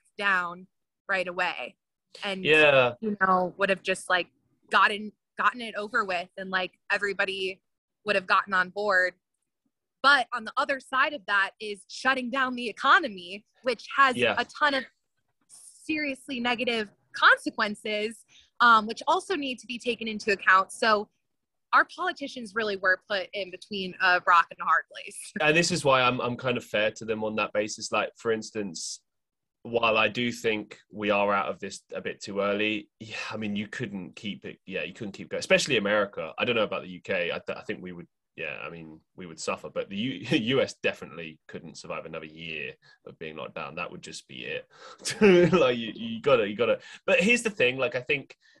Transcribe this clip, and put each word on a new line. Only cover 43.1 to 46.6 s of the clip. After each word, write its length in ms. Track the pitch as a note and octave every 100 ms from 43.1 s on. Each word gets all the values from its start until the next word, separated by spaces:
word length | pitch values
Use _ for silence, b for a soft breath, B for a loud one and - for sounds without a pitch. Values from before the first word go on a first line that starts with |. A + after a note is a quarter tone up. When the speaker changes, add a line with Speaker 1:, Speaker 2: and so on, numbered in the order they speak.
| -
Speaker 2:
being 180 | D#2+ D#2
locked 180 | B1+ -
down. 200 | D2 D#2
That 160 | F2
would 120 | F2
just 240 | - D#2 -
be 180 | C2+ A#1+
it. 240 | D#2 - B B B - -
<laughs> 320 | G#3+ F3+ F3
Like, 260 | F3+ C3 A#2+
you, 140 | A2+ -
you 260 | A2+ A2+
gotta, 260 | C#3+ B2+ G2+
you 80 |
gotta, 240 | G#2